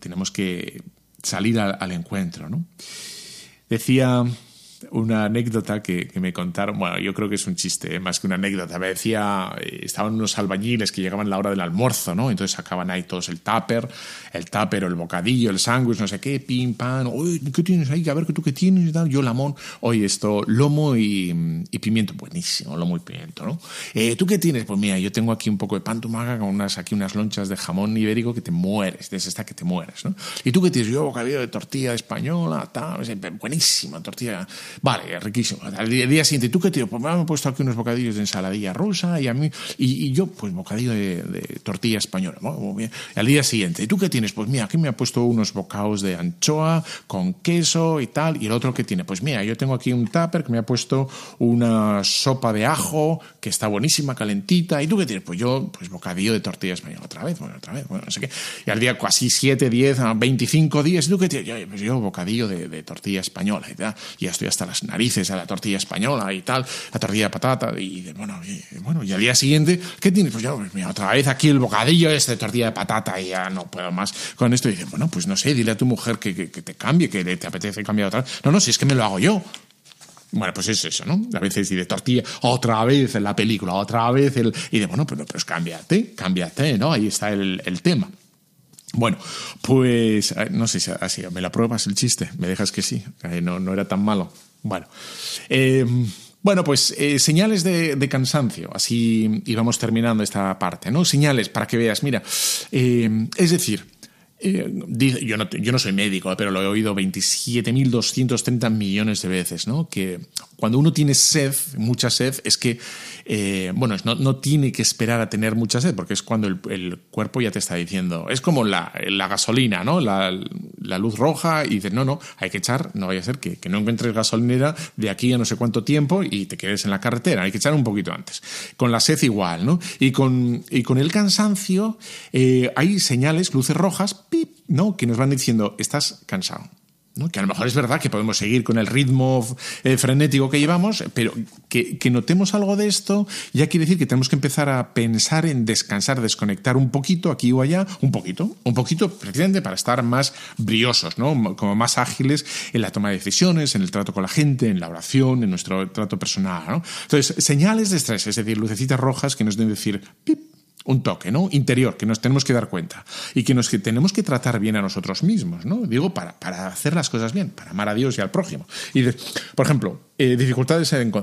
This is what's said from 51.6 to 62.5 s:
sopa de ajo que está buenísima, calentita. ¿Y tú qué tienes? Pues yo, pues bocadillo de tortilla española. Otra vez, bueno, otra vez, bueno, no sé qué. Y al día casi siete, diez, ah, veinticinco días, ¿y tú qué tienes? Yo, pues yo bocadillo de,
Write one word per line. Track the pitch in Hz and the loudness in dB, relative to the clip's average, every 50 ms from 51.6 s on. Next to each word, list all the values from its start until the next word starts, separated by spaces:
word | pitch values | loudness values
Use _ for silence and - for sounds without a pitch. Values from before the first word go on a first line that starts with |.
| 120 117 113 110 107 107 104 101 98 | 4 4 4 4 2 2 2 2 0
sopa | - - - - 135 127 131 - 113 | 0 0 0 2 0 0 2 0 0
de | 107 107 110 | 0 2 2
ajo | 135 156 147 - - 151 156 151 160 165 160 - - - - | 2 2 0 0 -2 0 2 2 2 0 -2 -4 -12 -16 -10
que | - 107 | -8 -6
está | - - 110 107 | -4 -2 -2 0
buenísima, | 104 101 127 160 - - 147 135 127 | 0 2 2 2 2 0 0 -2 -2
calentita. | - 110 104 101 101 98 - 175 180 165 180 160 143 | -2 -2 -2 -2 0 2 4 4 4 4 2 0 0
¿Y | 147 | 2
tú | 160 226 196 | 2 2 2
qué | 170 | 0
tienes? | 123 101 92 - | 0 -2 -6 -6
Pues | - 87 90 | -6 -4 -2
yo, | 120 123 131 135 - - | 0 0 0 0 -2 -6
pues | - - 87 87 | -10 -12 -14 -14
bocadillo | 92 85 - 92 87 92 98 113 | -12 -10 -8 -6 -2 0 0 2
de | 110 101 | 2 0
tortilla | - 98 90 - - 92 90 | -2 -4 -6 -4 -4 -4 -4
española. | - - - - - - | -6 -8 -12 -14 -14 -14
Otra | - - 78 104 | -14 -12 -8 -8
vez, | 170 170 - | -6 -6 -8
bueno, | - - - | -10 -14 -14
otra | - - - | -16 -14 -12
vez, | 98 143 135 - | -10 -10 -8 -8
bueno, | 92 98 - | -8 -8 -6
no | - | -6
sé | - 98 | -8 -6
qué. | - - - - - - - - - | -6 -8 -8 -8 -10 -10 -10 -6 -4
Y | - | -2
al | 104 110 | 0 2
día | 117 127 120 - | 2 2 0 0
casi | 104 98 - - 127 120 | 0 0 0 2 2 2
siete, | - - 135 131 135 127 135 123 | 2 2 4 4 4 4 4 4
diez, | 113 120 135 139 135 127 | 4 4 4 4 4 2
ah, | 123 110 113 | 2 2 2
veinticinco | 110 123 127 135 - - - - 156 160 143 147 147 | 2 4 4 4 2 2 4 4 4 4 4 4 2
días, | 139 160 180 170 135 | 2 4 2 2 2
¿y | 156 | 2
tú | 202 180 | 2 2
qué | 185 175 | 2 0
tienes? | 135 127 85 | 0 -2 -4
Yo, | 113 117 113 87 98 | -6 -8 -8 -10 -10
pues | 101 98 | -8 -4
yo | 101 113 127 127 | -2 0 0 0
bocadillo | 107 95 90 90 87 95 110 120 117 | 0 -2 -4 -4 -4 -2 0 0 0
de, | 101 | -2